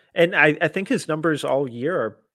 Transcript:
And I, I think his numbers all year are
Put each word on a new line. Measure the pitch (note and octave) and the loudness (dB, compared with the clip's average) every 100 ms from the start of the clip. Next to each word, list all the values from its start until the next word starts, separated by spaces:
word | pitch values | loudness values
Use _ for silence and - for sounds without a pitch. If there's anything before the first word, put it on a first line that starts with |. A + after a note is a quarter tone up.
| _ | _
And | - E3+ F#3 | 0 2 4
I, | D3+ D3 | 2 4
I | E3 | 0
think | G3 F#3+ | -2 -2
his | A#3 - | -2 -2
numbers | D#3 D#3+ D3 | -2 0 -2
all | C#3 C3+ C#3 | 0 0 -2
year | A#2+ C#3 F3+ | -4 -4 -2
are | A2 - _ | -4 -6 _